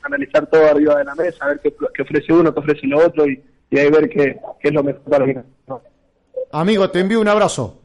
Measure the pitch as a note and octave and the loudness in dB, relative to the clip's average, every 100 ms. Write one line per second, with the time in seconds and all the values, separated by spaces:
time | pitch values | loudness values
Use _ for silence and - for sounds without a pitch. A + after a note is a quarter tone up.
0 | C#3+ C#3+ C#3 D#3 D3 D#3+ D#3 D3 D3+ D3 | -8 -8 -2 -2 2 4 4 4 2 2
1 | C#3+ C#3+ F3 E3 C#3+ C#3+ D3 - D3 - | -2 -4 -6 -4 -6 -4 -6 -6 -10 -8
2 | C3+ D3+ - E3 E3 D#3 D3 D3 C#3 C#3+ | -4 -4 2 2 2 0 -4 -4 -2 2
3 | E3+ D#3 D3 C3+ _ _ _ C#3 D3 D#3 | 2 2 0 -2 _ _ _ 0 4 4
4 | D3+ - C#3 B2+ - - C#3+ D3 C#3 C#3 | 2 0 -2 -2 -18 -6 -2 -2 -2 -6
5 | - C#3+ C3 C3 A#2 _ _ C3 _ _ | -2 0 0 -4 -10 _ _ -16 _ _
6 | _ _ _ - - D3+ F3 G#3+ F#3 F3 | _ _ _ -12 -8 -4 0 0 0 0
7 | F#3+ A3+ G#3 G#3 F#3+ - G#2+ - | 0 0 2 2 0 -2 -8 -10